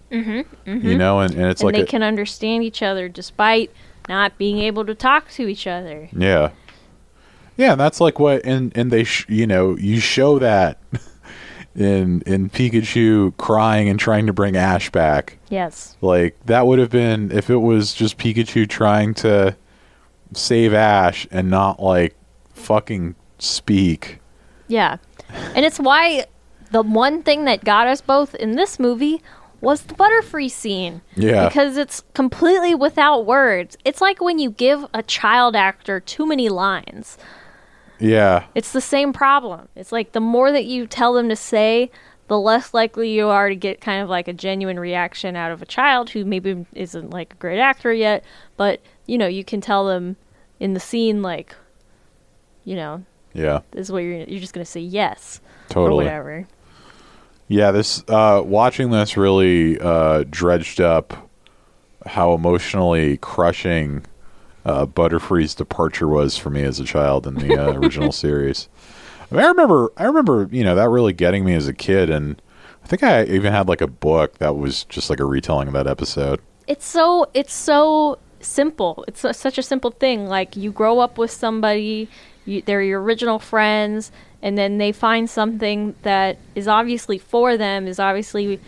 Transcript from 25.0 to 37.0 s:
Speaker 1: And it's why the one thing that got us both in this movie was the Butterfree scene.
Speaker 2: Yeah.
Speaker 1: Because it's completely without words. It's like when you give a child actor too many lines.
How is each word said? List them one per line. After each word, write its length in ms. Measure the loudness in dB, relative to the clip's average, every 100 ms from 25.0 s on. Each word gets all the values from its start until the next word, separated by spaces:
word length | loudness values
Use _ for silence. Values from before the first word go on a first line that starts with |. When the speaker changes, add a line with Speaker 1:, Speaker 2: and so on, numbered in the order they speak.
| _ _ -20 -14 -6 0
Speaker 1:
And 100 | 0
it's 140 | 0
why 460 | 2 4 2 -2 -6 -14 _ -20 -4
the 120 | -2
one 400 | 2 2 2 0
thing 220 | 0 0 2
that 180 | -2 2
got 220 | 2 2
us 140 | 0
both 340 | 0 0 0 -4
in 160 | -6 -2
this 240 | -2 0
movie 420 | -2 0 -2 -2 -8 -20 -20 _
was 200 | 0 0
the 140 | -4 2
Butterfree 560 | 4 4 0 -6 -6
scene. 500 | -6 -6 -6 -6 -10 _ -2
Speaker 2:
Yeah. 320 | 2 4 4
Speaker 1:
Because 280 | 2 0 0
it's 260 | -6 -8 -14
completely 640 | -2 -2 2 4 4 2 2
without 500 | 0 2 2 2 2
words. 520 | 4 4 2 -4 -4
It's 160 | -4 0
like 200 | 0 0
when 160 | -2 0
you 140 | -2
give 340 | 0 2 2 -2
a 80 | -10
child 540 | -6 -2 2 4 4 2
actor 440 | 0 -2 -6 -6
too 280 | -6 -6 -4
many 220 | 0 -2
lines. 680 | 0 -2 -4 -8 -18